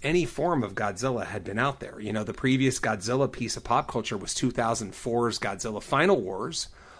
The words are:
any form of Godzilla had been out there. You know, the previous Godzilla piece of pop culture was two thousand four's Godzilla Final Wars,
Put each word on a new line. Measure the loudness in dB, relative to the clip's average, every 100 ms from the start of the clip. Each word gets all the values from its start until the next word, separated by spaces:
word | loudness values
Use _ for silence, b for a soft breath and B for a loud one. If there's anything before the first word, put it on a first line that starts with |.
any | 2 2 2
form | 0 0 2
of | 0
Godzilla | -2 -2 0 -2 -2
had | -4 -6
been | -4 0
out | 0 -2
there. | -8 -8
You | -4
know, | -2
the | -2
previous | 0 4 4 4 2
Godzilla | 0 0 0 2 2
piece | 0 -4 -4
of |
pop | 2 2 2
culture | -2 -4 -4
was | -4
two | 0 0
thousand | 2 0 0 -4
four's | -6 -2 2 2 0
Godzilla | -4 -4 -6 -6
Final | 0 2 4 4
Wars, | 2 -4 -6 -6 -8 B B B